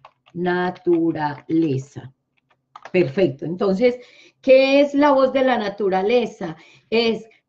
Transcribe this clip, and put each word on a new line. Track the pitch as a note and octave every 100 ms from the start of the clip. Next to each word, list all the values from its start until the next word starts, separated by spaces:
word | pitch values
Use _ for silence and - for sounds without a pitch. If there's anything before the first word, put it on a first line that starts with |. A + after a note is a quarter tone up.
| - _ _
naturaleza. | E3+ F3+ F3+ F3+ F3+ F3 E3+ E3 D#3 D3 C#3 - D#3+ D#3+ C3 C3+ - - _ _ _ _ _ _ - -
Perfecto. | F#3 C#3 G3 E3+ C3+ D3+
Entonces, | F3+ G3 F#3+ B3 B3 - - - _
¿qué | C4+ C4 C4+ C#4
es | C#4+ C#4
la | D4
voz | C4+ C4
de | B3
la | B3+ A#3
naturaleza? | G3+ G3 G3 F#3 G3+ B3 A3+ - F3 D#3+ - _ -
Es | A3+ A#3 G#3 - _